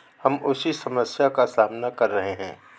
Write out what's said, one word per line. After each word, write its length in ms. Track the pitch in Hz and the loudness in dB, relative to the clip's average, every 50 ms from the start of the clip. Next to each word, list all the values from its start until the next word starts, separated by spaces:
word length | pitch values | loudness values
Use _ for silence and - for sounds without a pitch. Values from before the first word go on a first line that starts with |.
| - _ _ _ - | -20 _ _ _ 0
हम 120 | 135 143 | 0 0
उसी 360 | 139 - 139 135 135 - 160 | 2 0 -2 -2 0 -2 -4
समस्या 560 | 147 151 - 127 127 123 117 - - - 143 135 | -4 -4 -6 -4 -2 -2 -2 -2 0 0 0 2
का 160 | - 131 123 | 4 2 2
सामना 460 | 120 - 117 107 107 113 117 123 - | 2 4 2 2 2 2 -4 -6 -6
कर 200 | - - 120 104 | 0 0 0 2
रहे 200 | 104 101 95 98 | 2 0 -2 -2
हैं, 320 | 92 92 95 90 71 - - - - | -4 -6 -8 -10 -10 -14 -18 -20 -20